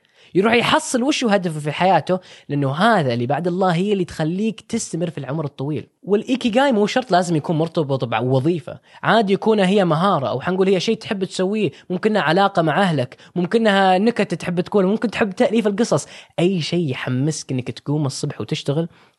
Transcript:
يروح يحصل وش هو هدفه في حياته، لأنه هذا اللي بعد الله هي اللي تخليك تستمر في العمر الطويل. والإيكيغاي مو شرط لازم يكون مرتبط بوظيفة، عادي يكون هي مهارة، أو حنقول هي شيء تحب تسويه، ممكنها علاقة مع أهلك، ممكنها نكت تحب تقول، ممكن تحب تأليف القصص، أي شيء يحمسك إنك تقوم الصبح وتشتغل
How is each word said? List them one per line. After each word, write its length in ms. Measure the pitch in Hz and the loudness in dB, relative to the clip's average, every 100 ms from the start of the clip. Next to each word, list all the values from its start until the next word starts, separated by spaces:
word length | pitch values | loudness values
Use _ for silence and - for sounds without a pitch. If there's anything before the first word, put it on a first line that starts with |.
| _ _ - 170 | _ _ -4 0
يروح 180 | 220 | 2
يحصل 500 | 233 - 302 - 247 | 2 2 0 0 -2
وش 200 | 262 - | 0 0
هو 60 | 233 | 2
هدفه 300 | 202 175 156 | 0 0 -4
في 120 | 147 | -6
حياته، 480 | - 180 170 - 185 - - - | 0 2 2 2 -2 -4 -18 -6
لأنه 220 | 143 139 | -2 -2
هذا 420 | 143 220 214 135 | 2 2 4 2
اللي 120 | 120 120 | 0 -2
بعد 220 | 143 175 | -2 -2
الله 220 | 175 185 | 0 0
هي 240 | 165 202 | 0 0
اللي 120 | 196 175 | 0 -2
تخليك 560 | - 156 185 220 - | -4 -4 -2 -4 -6
تستمر 480 | - 226 - 165 175 | -8 -8 -6 -6 -6
في 80 | - | -6
العمر 280 | 127 160 147 | -6 -6 -6
الطويل. 420 | - 139 135 - _ | -6 -6 -6 -8 _
والإيكيغاي 680 | - 208 220 254 240 226 285 | -2 -2 0 -2 0 2 2
مو 160 | 208 208 | 2 0
شرط 240 | 254 254 | 0 0
لازم 240 | 185 175 160 | 0 2 0
يكون 220 | 156 156 | 0 -2
مرتبط 480 | 165 175 139 135 120 | -2 -2 -2 -2 -2
بوظيفة، 760 | 113 127 131 143 175 - - _ - | -2 2 2 2 -2 -6 -16 _ -6
عادي 300 | 151 214 196 | 2 2 2
يكون 260 | 190 220 214 | 2 2 2
هي 260 | 185 208 175 | 4 4 2
مهارة، 420 | 151 196 165 120 | 2 2 0 0
أو 140 | 120 | -4
حنقول 260 | 175 185 190 | -2 0 2
هي 120 | 185 | 2
شيء 180 | 226 220 | 0 -2
تحب 260 | - 196 | -4 -6
تسويه، 480 | 185 - 185 220 185 - - | -4 -2 -2 0 -2 -4 -6
ممكنها 320 | 175 214 208 | -2 0 0
علاقة 400 | 147 170 196 180 | 2 2 2 2
مع 200 | 160 151 | 0 2
أهلك، 360 | 190 147 123 - - 175 | 2 0 -2 -8 -10 -4
ممكنها 640 | 175 226 220 196 190 185 | -2 2 2 4 4 4
نكت 360 | 226 226 196 | 2 0 -2
تحب 280 | 175 - 175 | -4 -4 -4
تقول، 240 | 170 208 185 | 0 2 2
ممكن 260 | 214 226 | 2 -2
تحب 200 | - 214 | -2 -2
تأليف 360 | - 240 226 214 | 0 2 2 0
القصص، 400 | 196 233 151 - - - - | 0 0 0 -2 -12 -12 -2
أي 220 | 180 185 | 0 0
شيء 280 | 143 175 156 | -2 -2 -2
يحمسك 640 | 117 - 127 147 151 - | -4 -2 -2 -2 -4 -6
إنك 200 | 127 123 | -6 -6
تقوم 340 | - - 151 139 | -8 -4 -2 -2
الصبح 360 | - 147 - | -4 -6 -8
وتشتغل 480 | 107 156 - 143 165 - _ | -6 -6 -4 -4 -4 -8 _